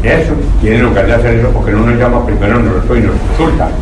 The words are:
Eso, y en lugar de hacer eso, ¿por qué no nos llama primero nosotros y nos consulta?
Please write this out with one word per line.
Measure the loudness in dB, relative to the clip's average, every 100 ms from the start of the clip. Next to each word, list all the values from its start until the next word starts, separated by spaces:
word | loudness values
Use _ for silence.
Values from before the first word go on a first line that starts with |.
Eso, | 0 0 0 -2 0 0
y | 2
en | 0
lugar | 0 0 0
de |
hacer | 2 2 2
eso, | 2
¿por | 0
qué | 0
no | 0
nos | 0 0
llama | 0 0
primero | -2 -2 0 0
nosotros | 0 -2 0 0
y |
nos | 0 0 -2 0
consulta? | 0 0 -2 -4